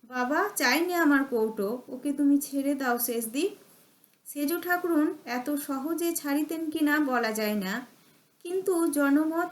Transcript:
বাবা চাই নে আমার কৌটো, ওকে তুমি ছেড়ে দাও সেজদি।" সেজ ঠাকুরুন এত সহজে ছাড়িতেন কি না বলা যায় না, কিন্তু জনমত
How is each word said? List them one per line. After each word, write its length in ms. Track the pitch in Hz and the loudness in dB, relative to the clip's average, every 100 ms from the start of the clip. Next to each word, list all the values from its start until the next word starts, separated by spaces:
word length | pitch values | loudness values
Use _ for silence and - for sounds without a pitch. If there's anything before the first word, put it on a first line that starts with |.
বাবা 460 | 226 254 247 302 415 - | -8 -4 0 0 0 0
চাই 260 | 262 269 | 2 2
নে 140 | 349 349 | 2 2
আমার 280 | 311 285 | 4 4
কৌটো, 580 | 269 240 220 214 196 247 - | 2 0 0 0 -4 -4 -8
ওকে 260 | 262 285 | -8 -6
তুমি 240 | 285 285 285 | 2 4 4
ছেড়ে 380 | - 277 277 285 | 2 -2 -2 -2
দাও 220 | 262 240 | 0 -2
সেজদি।" 520 | 240 233 226 247 381 - - - _ _ _ _ - | -2 -4 -4 -2 -2 -4 -20 -20 _ _ _ _ -14
সেজ 280 | 285 285 339 | -4 -2 -2
ঠাকুরুন 520 | 339 359 359 320 311 381 - | -2 -2 2 2 2 0 -6
এত 300 | 247 247 294 | -6 -2 -4
সহজে 560 | 294 269 277 330 339 | -4 -6 -4 -2 -2
ছাড়িতেন 600 | 330 285 285 302 320 320 | -2 -2 -2 -2 -4 -4
কি 120 | 311 | 0
না 160 | 294 294 | 2 2
বলা 320 | 294 247 233 | 2 2 0
যায় 240 | 214 214 214 | -2 0 0
না, 300 | 190 220 254 - _ _ _ _ | -2 -4 -8 -20 _ _ _ _
কিন্তু 440 | 339 370 370 349 330 | -6 -4 0 2 2
জনমত 600 | 285 277 285 311 330 349 | 2 4 4 2 0 -4